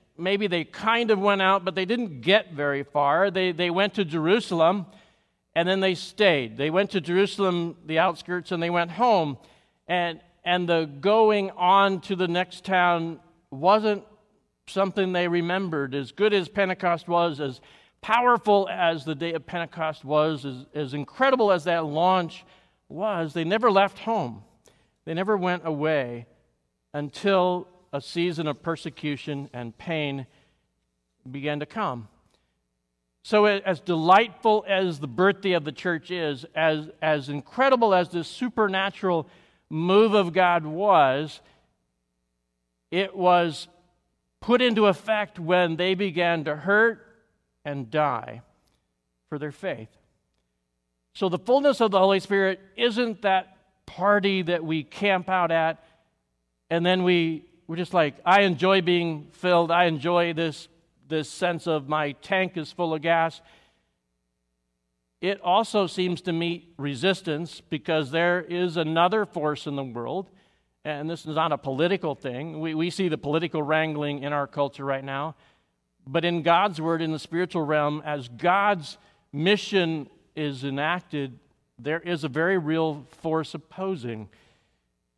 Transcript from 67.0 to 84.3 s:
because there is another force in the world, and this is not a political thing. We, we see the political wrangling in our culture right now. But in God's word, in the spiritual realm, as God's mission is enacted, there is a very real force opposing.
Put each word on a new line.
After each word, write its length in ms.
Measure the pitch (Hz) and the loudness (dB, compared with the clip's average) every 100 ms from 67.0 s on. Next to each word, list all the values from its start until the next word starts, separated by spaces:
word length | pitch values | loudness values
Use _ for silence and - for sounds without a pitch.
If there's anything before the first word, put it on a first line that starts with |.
| 175 185 170 151 170 - | 0 0 -4 -6 -6 -12
because 500 | - 156 - 156 135 | -10 -8 -2 -2 0
there 300 | 160 175 180 | 0 0 0
is 360 | 160 175 180 165 | -2 -4 -2 -2
another 480 | 156 165 175 220 214 | 0 2 2 2 -2
force 400 | 175 151 143 - | -2 -4 -4 -6
in 100 | 143 | -8
the 80 | |
world, 460 | 135 117 120 170 190 _ _ _ _ _ | -8 -8 -8 -8 -10 _ _ _ _ _
and 260 | 151 147 156 | -10 -8 -8
this 160 | 165 156 | -8 -6
is 100 | 156 | -2
not 160 | 160 | 0
a 60 | 143 | -2
political 560 | 143 135 170 190 170 | -4 -2 0 0 -4
thing. 460 | 139 135 123 160 156 | -6 -8 -8 -10 -8
We, 160 | 160 156 | -6 -2
we 140 | 170 | -4
see 180 | - 185 | -2 -2
the 100 | 151 | -2
political 460 | 143 156 165 165 | -2 -2 -2 -4
wrangling 580 | 143 156 160 151 147 143 | 0 0 0 -4 -6 -6
in 120 | 139 | -4
our 120 | 147 143 | -4 -4
culture 380 | 147 139 - | -2 -4 -4
right 200 | 139 135 | -6 -6
now. 320 | 135 135 156 - _ _ _ _ _ _ 135 | -6 -8 -8 -10 _ _ _ _ _ _ -6
But 200 | 156 170 | -2 0
in 180 | 170 | 0
God's 360 | 165 170 202 160 | 2 4 2 -2
word, 220 | 160 165 | -2 -2
in 100 | 165 | -2
the 60 | 156 | -6
spiritual 460 | - 165 180 180 | -6 -4 -4 -2
realm, 400 | 147 151 147 151 151 | 0 0 0 -2 -6
as 220 | 147 123 | -8 -10
God's 720 | 117 175 190 208 196 147 - _ _ _ | -4 0 2 2 0 -4 -16 _ _ _
mission 760 | 143 170 208 - 196 170 160 139 _ _ - | -2 0 0 0 -2 0 -2 -8 _ _ -8
is 280 | 147 135 | -6 -6
enacted, 760 | 139 135 151 175 - 147 139 120 _ _ _ - | -6 -4 -2 -4 -6 -6 -6 -10 _ _ _ -12
there 220 | 123 165 | -6 -6
is 220 | 175 170 | -4 -6
a 60 | 151 | -4
very 300 | 127 170 190 | -2 0 0
real 480 | 151 160 160 147 127 - | 0 -2 -2 -4 -12 -12
force 340 | 165 160 151 160 | -4 -4 -4 -10
opposing. 760 | - - 190 180 120 110 104 | -16 -10 -8 -6 -8 -10 -12